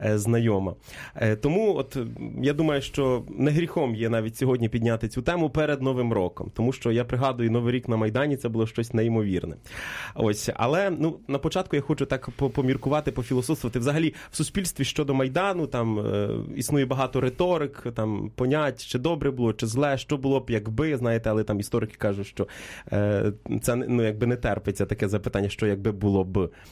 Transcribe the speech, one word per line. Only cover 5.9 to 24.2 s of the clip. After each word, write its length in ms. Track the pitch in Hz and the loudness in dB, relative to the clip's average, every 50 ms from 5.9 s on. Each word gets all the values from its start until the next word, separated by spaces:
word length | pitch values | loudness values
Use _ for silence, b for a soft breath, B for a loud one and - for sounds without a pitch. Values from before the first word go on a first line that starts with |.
| 127 127 120 117 113 | 0 0 0 2 2
роком, 380 | 101 90 87 - - 90 98 - | 2 2 0 -2 -6 -10 -6 -2
тому 200 | - 117 127 131 | 0 0 0 0
що, 180 | - - 120 | 0 0 2
я 140 | 113 120 120 | 2 2 0
пригадую, 460 | 117 127 120 139 135 123 120 117 113 | 0 0 0 0 0 0 0 0 2
Новий 220 | 113 120 117 120 123 | 2 2 2 0 0
рік 120 | 127 - - | 0 0 0
на 80 | 113 | 0
Майдані — 400 | 110 110 110 107 127 143 147 143 | 2 2 2 2 0 0 0 0
це 120 | - - 117 | -2 -2 -2
було 180 | 113 113 110 | 0 0 0
щось 260 | 110 - 117 117 117 - | 0 0 -4 -4 0 2
неймовірне. 600 | 113 113 113 113 110 107 98 90 87 - - - - B B B B B B B B B B B | 2 2 4 2 2 2 2 0 0 -2 -4 -8 -12 B B B B B B B B B B B
Ось, 340 | - 113 107 104 - - 120 - | 0 0 2 0 0 -2 -4 -2
але, 340 | - 113 131 151 185 202 196 | 0 0 2 2 2 2 0
ну, 300 | 165 - 151 165 156 - - | 0 0 0 -2 -2 -4 -6
на 100 | - 139 | -6 -4
початку 380 | 135 - - - 185 185 - 156 | -2 -2 -2 -2 -2 -2 0 0
я 60 | 143 | 0
хочу 240 | - - 151 - 139 | 0 0 0 0 0
так 240 | - 131 127 - 123 | -2 -2 -4 -4 -8
по-, 200 | - - 139 131 | -4 -2 -2 0
поміркувати, 640 | - 147 127 127 135 139 - 131 143 151 147 143 | 0 2 2 2 2 2 0 0 0 0 0 -2
пофілософствувати. 680 | 123 131 117 - 131 123 123 - 156 - - 120 - 123 | -2 -4 -2 0 0 0 2 0 -2 -2 -2 -2 -2 0
Взагалі, 340 | 117 143 147 165 165 151 B B B B | 0 2 2 2 0 0 B B B B
в 40 | - | -4
суспільстві 460 | - 156 - - 202 180 170 - - 135 | -4 -4 -2 -2 -4 -4 -4 -2 -2 -4
щодо 300 | - - - 147 139 135 | -2 0 -2 0 2 2
Майдану, 540 | 135 135 135 131 175 190 202 185 175 151 | 2 0 2 0 0 0 0 0 0 -2
там, 320 | 120 127 120 113 113 110 104 | -2 -2 0 0 0 0 0
е, 300 | 104 107 101 104 104 107 110 113 - - - | 0 0 0 0 0 0 -2 -4 -6 -6 -6
існує 300 | - 117 - 147 143 135 | -6 -2 0 2 2 2
багато 360 | 127 127 135 135 127 - 131 | 2 0 -2 -2 0 0 0
риторик, 640 | 127 127 - - 180 180 175 160 147 - - - - 120 117 | 0 0 0 0 2 2 2 2 0 -4 -6 -8 -10 -6 -4
там, 360 | - 110 110 107 101 104 107 - | -2 -2 -2 -2 -2 -4 -6 -4
понять, 500 | - 127 127 143 156 151 139 120 - - | -2 0 2 2 2 2 0 -2 -6 -8
чи 140 | - - 127 | -6 -4 -2
добре 320 | 127 165 170 147 139 143 | 0 0 0 0 0 -2
було, 220 | 131 123 120 113 107 | 0 2 2 0 2
чи 140 | - 120 | 0 -2
зле, 300 | 110 110 135 147 143 135 | -2 0 2 2 2 2
що 200 | 127 - - 151 | 0 -2 -2 -4
було 220 | 135 131 135 135 135 | 0 2 2 2 2
б, 100 | 120 - | 2 0
якби, 480 | 117 107 104 110 110 123 156 160 147 | -2 -2 -2 -2 -2 0 0 0 0
знаєте, 320 | 117 123 117 117 113 117 113 | 0 2 2 2 2 2 2
але 140 | 107 110 107 | 2 2 0
там 160 | - 104 101 | 0 -2 -2
історики 360 | 101 - - 117 110 107 - | -2 0 0 -2 -2 -2 -4
кажуть, 300 | - - 104 101 101 98 | -2 -2 -2 0 -2 -6
що, 200 | - - - 98 B B B B B B B B - | -6 -4 -4 -4 B B B B B B B B -2
е, 400 | - 101 104 104 104 101 107 104 101 - - - 117 117 | 0 2 2 2 2 2 2 0 -2 -4 -4 -4 -4 -2
це, 140 | - - 120 | 0 0 0
ну, 280 | 127 - - 123 120 113 | 0 0 0 2 2 2
якби 240 | 110 107 104 | 2 0 0